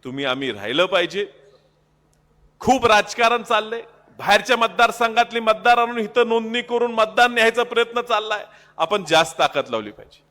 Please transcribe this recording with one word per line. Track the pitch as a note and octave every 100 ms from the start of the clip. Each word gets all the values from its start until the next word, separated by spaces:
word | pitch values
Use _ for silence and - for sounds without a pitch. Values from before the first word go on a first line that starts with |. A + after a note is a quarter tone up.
तुम्ही | C3 C3+
आम्ही | C#3 C3 C3+
राहिलं | G#2 G#2 C#3 F3+
पाहिजे. | F#3 F3 F3+ G3+ - _ _ _ _ _ _ _ _ _ _ _ _
खूप | - C4 A3+
राजकारण | G#3 G3+ - A3+ A#3
चाललंय, | G3+ A3 A3 A#3 - _ _ -
बाहेरच्या | - G#3 G#3 A#3+
मतदारसंघातली | A3+ F#3 A#3 - A#3 A3 A#3 A3+
मतदार | A3 A3 A#3 A#3+
आणून | A#3 A#3+
इथं | G#3 B3 A#3
नोंदणी | A3+ A3 A#3+
करून | A#3+ A#3+ A#3+
मतदान | A3+ G#3+ - A#3+
न्यायचा | A#3+ A3+ A3+
प्रयत्न | A#3+ A#3 A#3 A#3+
चाललाय. | A#3+ G#3+ G#3+ G#3 - - _ -
आपण | E3 G3+
जास्त | D#3+ D#3+ E3 -
ताकद | D3+ D3 B2
लावली | A#2 G#2
पाहिजे. | G#2 G#2+ _ _